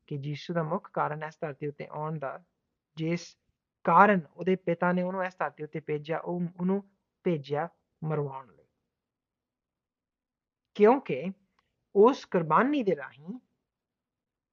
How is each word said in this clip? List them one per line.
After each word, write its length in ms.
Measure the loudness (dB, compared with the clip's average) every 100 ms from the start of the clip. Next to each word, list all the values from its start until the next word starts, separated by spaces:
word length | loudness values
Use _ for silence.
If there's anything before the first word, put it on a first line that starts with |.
| -12
ਕਿ 100 | -8
ਯਿਸੂ 380 | -6 -8 -6
ਦਾ 80 | -4
ਮੁੱਖ 280 | -2 -4 -4
ਕਾਰਨ 300 | -4 -4 -6
ਇਸ 160 | -10 -10
ਧਰਤੀ 260 | -10 -8 -10
ਉੱਤੇ 200 | -10 -12
ਆਉਣ 280 | -8 -8 -6
ਦਾ, 260 | -8 -10 _ _ _ _ _ -8
ਜਿਸ 420 | -4 -4 -8 -20 _ _ _ _
ਕਾਰਨ 360 | 4 8 8 6 -2 -6
ਉਹਦੇ 200 | -2 -2
ਪਿਤਾ 360 | -2 0 0
ਨੇ 100 | 0
ਉਹਨੂੰ 220 | -2 -4
ਇਸ 120 | -6 -6
ਧਰਤੀ 260 | -8 -8
ਉੱਤੇ 160 | -12 -10
ਭੇਜਿਆ, 380 | -6 -6 -4 -6
ਉਹ 220 | -4 -6 -6 -4
ਉਹਨੂੰ 240 | -2 -2 -4 _ _ _
ਭੇਜਿਆ 440 | -4 -4 -4 -4 -6 _ _ _
ਮਰਵਾਉਣ 420 | -4 -4 -4 -8 -18
ਲਈ। 100 | -20 _ _ _ _ _ _ _ _ _ _ _ _ _ _ _ _ _ _ _ _ _
ਕਿਉਂਕਿ 580 | 4 6 6 0 -6 -6 -10 _ _ _ _ _ 6
ਉਸ 280 | 6 6
ਕੁਰਬਾਨੀ 580 | 0 -2 2 2 4 0
ਦੇ 140 | 0 -2
ਰਾਹੀਂ 420 | -6 -16 -16 -16 _ _ _ _ _ _ _ _ _ _ _